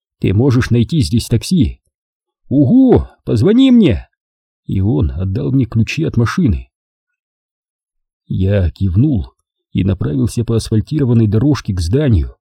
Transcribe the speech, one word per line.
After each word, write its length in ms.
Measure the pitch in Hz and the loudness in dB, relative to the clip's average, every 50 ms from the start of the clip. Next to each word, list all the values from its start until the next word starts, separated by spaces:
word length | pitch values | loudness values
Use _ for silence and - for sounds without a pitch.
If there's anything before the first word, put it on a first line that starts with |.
| _ _ _ - | _ _ _ -4
«Ты 140 | - 101 95 | -2 0 0
можешь 380 | 104 127 147 117 131 120 - | 2 2 2 2 0 0 0
найти 280 | 113 120 113 - 165 160 | 0 0 0 0 0 -2
здесь 260 | 104 76 - 113 - - | -2 0 -2 -2 -2 0
такси». 540 | 123 113 - - 190 170 120 69 - _ _ _ _ _ _ _ _ _ _ _ _ _ _ - | -2 -2 -2 -2 0 0 0 0 -2 _ _ _ _ _ _ _ _ _ _ _ _ _ _ -4
«Угу, 580 | 127 143 143 120 220 262 262 254 196 - 65 - - _ - | 0 0 2 4 4 4 4 4 4 2 2 -2 -12 _ -6
позвони 480 | - 127 107 120 190 226 254 269 269 | -4 0 2 2 2 4 4 4 4
мне». 380 | 247 240 208 143 95 67 - _ _ _ _ _ _ _ _ _ _ _ _ | 6 4 4 4 2 0 -4 _ _ _ _ _ _ _ _ _ _ _ _
И 160 | - 113 98 | -6 -4 -2
он 300 | 92 104 135 147 - 69 | 0 0 0 0 -2 -2
отдал 400 | 65 82 90 95 98 123 - 139 | -4 -4 -6 -6 -4 -4 -4 -2
мне 140 | 127 135 123 | -2 -2 -2
ключи 380 | - - 117 107 - - - 160 | -2 -2 -2 -2 -2 -2 -4 -4
от 140 | - - - | -2 0 0
машины. 520 | 117 110 - - 175 120 82 64 - _ _ _ _ _ _ _ _ _ _ _ _ _ _ _ _ _ _ _ _ _ _ _ _ _ _ _ _ _ _ _ _ | -2 0 0 0 0 0 0 -2 -6 _ _ _ _ _ _ _ _ _ _ _ _ _ _ _ _ _ _ _ _ _ _ _ _ _ _ _ _ _ _ _ _
Я 440 | - - 101 92 95 104 101 92 78 | -8 -4 -2 -2 0 0 0 0 -2
кивнул 640 | - - 101 95 80 104 131 156 135 95 69 - _ _ _ _ _ _ _ _ | -4 -4 -4 -2 0 2 2 2 0 -2 -4 -8 _ _ _ _ _ _ _ _
и 120 | - 101 92 | -4 -2 -2
направился 600 | 98 98 92 - - 151 135 123 110 - 120 113 | -2 -2 -4 -4 -6 -2 -2 -4 -4 -4 -6 -4
по 140 | - 117 110 | -2 -2 -4
асфальтированной 720 | - - 117 107 104 - 151 156 143 120 123 117 113 107 | -2 -2 -2 -2 -2 -2 -4 -2 0 0 2 2 2 2
дорожке 460 | 98 110 - 101 101 - - - 98 | 0 0 2 0 0 -2 -2 -6 -6
к 60 | 90 | -4
зданию. 560 | 82 82 110 139 156 139 113 82 67 64 - _ | -2 -2 0 0 2 2 2 0 0 -4 -8 _